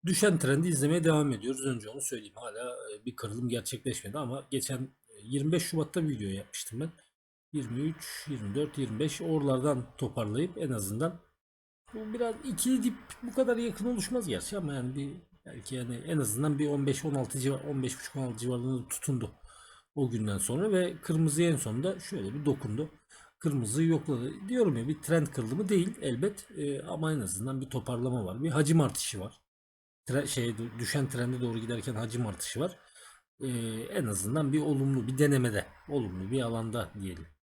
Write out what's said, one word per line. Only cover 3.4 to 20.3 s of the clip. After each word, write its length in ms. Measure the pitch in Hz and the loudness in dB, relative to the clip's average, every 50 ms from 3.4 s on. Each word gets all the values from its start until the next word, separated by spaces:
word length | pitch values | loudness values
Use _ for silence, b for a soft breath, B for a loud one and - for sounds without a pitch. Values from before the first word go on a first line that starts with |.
| 123 120 | -2 0
gerçekleşmedi 680 | 117 117 110 - - 113 - 135 113 - - 98 104 151 | -2 -2 -2 -4 -8 -4 -4 -4 -4 -4 -8 -8 -6 -6
ama 280 | 147 123 127 139 139 _ | -4 -4 -6 -6 -6 _
geçen, 280 | - 131 127 - 135 123 131 | -4 -4 -2 -2 -4 -4 -4
e, 320 | 131 _ _ _ _ - - 104 | -8 _ _ _ _ -20 -20 -10
yirmi 300 | 113 131 139 139 156 165 | -4 -2 0 2 2 2
beş 100 | 170 165 | 2 0
Şubat'ta 400 | - - 160 151 147 - 185 160 | 0 0 0 -2 0 0 0 0
bir 60 | 151 | 2
video 200 | 139 110 104 98 | 0 0 -2 -2
yapmıştım 520 | 95 98 92 - - - - - - 117 | -2 -4 -6 -8 -10 -10 -10 -8 -6 -6
ben. 100 | 151 165 - b b b b _ _ _ _ _ _ _ - | -6 -6 -8 b b b b _ _ _ _ _ _ _ -4
Yirmi 280 | 151 127 110 113 123 | -4 -4 -2 -2 -2
üç, 460 | 147 160 160 - - - - - - 151 | 0 -2 -2 -4 -10 -10 -10 -10 -8 -8
yirmi 260 | 147 117 107 101 98 | -6 -6 -4 -2 0
dört, 240 | 131 151 147 - 143 | 0 0 0 0 -2
yirmi 200 | 135 117 107 110 | -2 -2 0 0
beş 220 | 147 151 147 - | 0 0 0 -2
oralardan 680 | 170 165 160 156 139 139 131 127 127 151 143 127 120 - - - | -2 2 2 4 4 4 2 4 4 2 2 2 -2 -8 -6 -4
toparlayıp 600 | 135 110 - 127 113 104 104 123 160 185 175 - | -4 -4 -2 -2 -2 0 0 0 0 -2 -2 -4
en 120 | 165 139 | -4 -2
azından 500 | 127 110 98 95 104 113 151 170 - - _ _ _ _ _ _ _ _ _ _ _ _ _ - - | -2 -4 -4 -4 -2 -2 -2 -2 -2 -6 _ _ _ _ _ _ _ _ _ _ _ _ _ -14 -10
bu 180 | 220 220 214 214 | -8 -8 -6 -2
biraz 220 | 240 240 233 220 233 - | 0 0 0 -2 -4 -4
ikili 380 | 269 202 160 - 247 262 247 208 | -4 -2 0 4 4 4 4 4
dip 120 | 240 - - - - - - - | 2 0 -2 -12 -18 -16 -12 -10
bu 120 | 240 - | -4 2
kadar 220 | - 262 226 240 | 2 4 4 4
yakın 280 | 226 233 233 - - 196 | 2 2 -2 -2 -2 0
oluşmaz 440 | 247 247 220 - - 247 247 196 170 | 0 0 0 -2 -2 -2 -2 0 0
gerçi 300 | 113 180 - - 202 202 | -2 -2 -2 -4 -4 -4
ama 160 | 175 147 143 | -2 -2 -2
yani 200 | 135 123 127 131 | -2 -2 -2 -2
bir, 160 | 143 139 139 151 180 - _ - - _ | -4 -4 -4 -6 -10 -16 _ -20 -20 _
belki 280 | - 107 117 - - 131 | -16 -14 -14 -10 -6 -6
yani 200 | 127 123 117 123 | -4 -4 -4 -6
en 240 | 117 135 156 170 156 | -6 -2 0 2 2
azından 400 | 135 107 104 117 143 151 147 139 | 2 2 2 2 2 2 2 2
bir 100 | 151 147 | 2 2
on 180 | 143 139 139 | 2 2 2
beş, 180 | 139 135 139 - | 2 0 0 0
on 100 | 156 139 | 0 0
altı 240 | 139 127 - - 135 | 0 0 0 -2 0
civar-, 260 | 127 139 139 131 - | 0 0 0 0 -2
on 180 | 143 143 135 127 | -2 -2 0 0
beş 160 | 123 - - | -2 -2 -4
buçuk, 180 | - - - | -10 -8 -4
on 60 | 135 131 | -4 -2
altı 160 | 123 113 110 | -2 -2 -2
civarlarında 500 | 117 123 127 120 120 131 131 127 127 - | -2 0 0 0 0 0 0 -2 -2 -4
tutundu 420 | - - - - 135 123 110 104 - _ B B B B B B B B B B _ | -8 -6 -2 0 0 0 0 -4 -6 _ B B B B B B B B B B _
o 160 | 147 139 120 | 0 0 0
günden 280 | 113 113 107 104 | 2 0 0 0